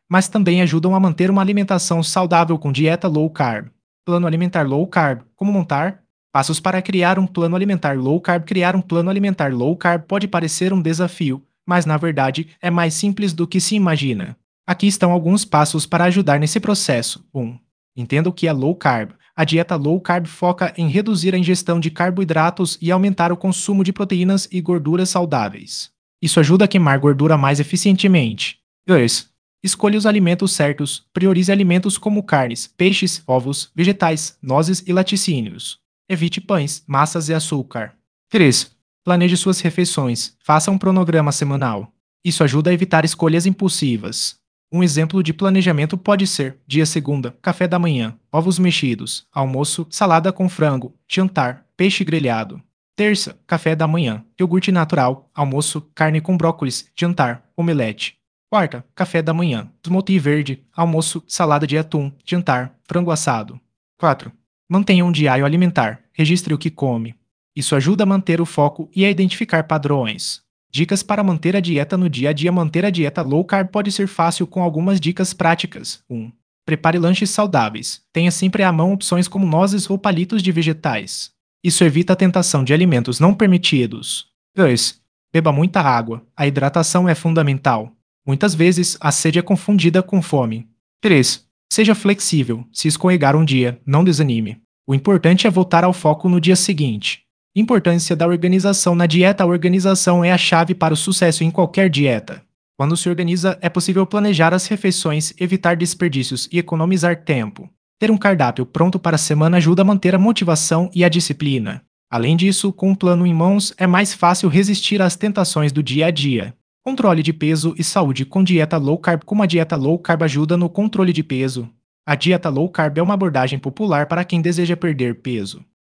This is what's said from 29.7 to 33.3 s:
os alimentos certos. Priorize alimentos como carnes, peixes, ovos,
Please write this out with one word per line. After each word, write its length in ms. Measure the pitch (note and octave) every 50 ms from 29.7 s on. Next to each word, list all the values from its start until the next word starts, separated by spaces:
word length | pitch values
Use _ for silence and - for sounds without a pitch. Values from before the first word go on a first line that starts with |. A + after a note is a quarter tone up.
| - - - G#3 G#3 G#3+
os 80 | G3+
alimentos 460 | A3 G#3 G#3 F#3 F3 F3 F3 G3+ F#3
certos. 540 | - - D3+ C#3+ D3 D3 D3 C3+ - - _ _
Priorize 400 | - F3+ F#3 G3 F#3+ F3 F#3 F3+
alimentos 460 | G3 G3 G3+ F3+ F3 F3+ F#3 G#3 F#3+ -
como 240 | - G#3+ G#3 G#3
carnes, 460 | G3 - - C#3+ C3 A#2+ A#2 - - -
peixes, 560 | _ - F3 F#3+ F#3+ - G3 F3+ - - -
ovos, 460 | -